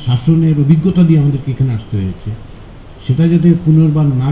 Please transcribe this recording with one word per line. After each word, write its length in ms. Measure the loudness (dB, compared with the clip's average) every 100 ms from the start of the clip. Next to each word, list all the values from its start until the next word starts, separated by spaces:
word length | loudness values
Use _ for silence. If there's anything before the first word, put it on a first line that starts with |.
| -4
শাসনের 500 | -2 0 0 0 0
অভিজ্ঞতা 380 | 2 2 0 2 2
দিয়ে 140 | 2
আমাদেরকে 260 | 0 -2 -4
এখানে 200 | -4 -2 -4
আসতে 180 | -6 -6
হয়েছে, 280 | -6 -8 -10 -12 -14 -20 -20 -20 -20 -10 -4
সেটা 180 | 0 2
যাতে 180 | 2 2 2 2
পুনর্বার 420 | 2 2 2 0 0
না 80 | 0